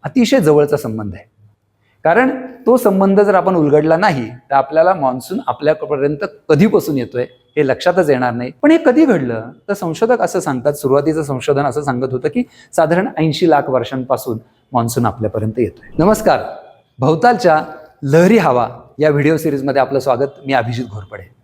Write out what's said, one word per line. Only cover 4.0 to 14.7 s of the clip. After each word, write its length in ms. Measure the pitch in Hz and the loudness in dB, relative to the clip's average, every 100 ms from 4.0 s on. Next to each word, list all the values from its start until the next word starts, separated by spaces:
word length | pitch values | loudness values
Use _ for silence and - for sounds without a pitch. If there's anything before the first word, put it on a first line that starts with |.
| 208 143 113 | 2 -2 -6
तर 240 | 120 _ | -12 _
आपल्याला 400 | 139 135 156 170 | -2 0 2 2
मान्सून 460 | 185 135 127 - 190 - | 2 -2 -4 -8 -8 -6
आपल्यापर्यंत 720 | 120 147 156 - 143 143 147 202 - _ | -4 -2 -2 -4 -2 -2 -2 -8 -12 _
कधीपासून 480 | 151 208 202 - 143 | 4 4 2 0 -4
येतोय 280 | 120 123 123 _ _ - | -4 -6 -8 _ _ -2
हे 100 | 139 | 0
लक्षातच 420 | 127 180 175 160 | 0 0 0 2
येणार 240 | 131 123 | 2 0
नाही. 180 | 120 123 - | -4 -8 -8
पण 100 | 294 | 0
हे 60 | 330 330 | 2 2
कधी 200 | 247 311 | 2 2
घडलं, 380 | 185 127 113 113 143 - | 2 -2 -6 -10 -18 -8
तर 40 | |
संशोधक 480 | 196 175 160 226 247 | -6 -6 -4 0 0
असं 180 | 165 190 | 0 -2
सांगतात, 340 | 160 127 127 | -4 -2 -2
सुरुवातीचं 500 | 147 135 139 143 156 | -2 0 2 2 -2
संशोधन 400 | 147 131 - 143 | -4 -6 -2 0
असं 180 | 143 127 | 0 -4
सांगत 260 | 143 123 131 | -4 -4 -4
होतं 160 | 123 151 | -4 -4
की 160 | 240 247 _ _ - | -4 -6 _ _ -2
साधारण 320 | 160 170 202 - | 2 2 0 0
ऐंशी 320 | 160 143 175 | -2 2 2
लाख 200 | 147 139 | 2 2
वर्षांपासून 680 | 131 117 135 127 123 131 113 - _ _ | -2 -2 -8 -4 -4 -4 -8 -10 _ _